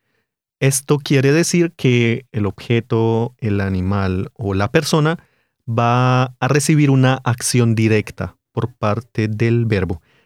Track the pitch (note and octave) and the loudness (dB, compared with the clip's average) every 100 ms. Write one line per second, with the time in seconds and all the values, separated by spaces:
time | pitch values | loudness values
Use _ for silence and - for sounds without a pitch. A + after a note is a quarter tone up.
0 | _ _ _ _ _ - C3+ C#3 - D3 | _ _ _ _ _ -4 -2 0 -2 -2
1 | - C#3 C3+ D3+ E3+ F3 E3+ - B2+ A#2+ | 0 0 2 2 2 0 -2 0 0 2
2 | A#2 A#2 - A2 G2+ - - A#2 A2 A2+ | 2 -2 -6 -4 -4 -4 -2 -2 0 -2
3 | A2+ A2+ A#2+ - A2 G2+ G2 F#2+ F#2 G2+ | 0 -2 -4 -6 -4 -2 -2 -2 -2 -2
4 | F#2+ F#2 - - G2+ F#2+ G#2 D#3 D3 D#3+ | -2 -4 -6 -8 -4 -2 0 0 0 0
5 | D3+ E3+ _ _ _ _ - A2+ A#2 A#2+ | 0 -2 _ _ _ _ -6 0 2 2
6 | B2+ B2+ C3 - B2 D3 C#3+ D#3 D3 C3+ | 2 2 0 -2 0 0 2 2 4 4
7 | C3 C3+ - A#2 - B2 A#2 A2 A2 G#2+ | 2 2 -2 -4 -2 0 2 2 2 2
8 | - - F#2+ - _ - A#2 - G#2+ G#2+ | -2 -8 -10 -12 _ -6 -6 -4 -4 -4
9 | - - A2 G#2+ A#2 A#2 A2+ G2+ F2 F#2 | -6 -4 -4 0 0 0 0 0 -2 -6
10 | _ _ | _ _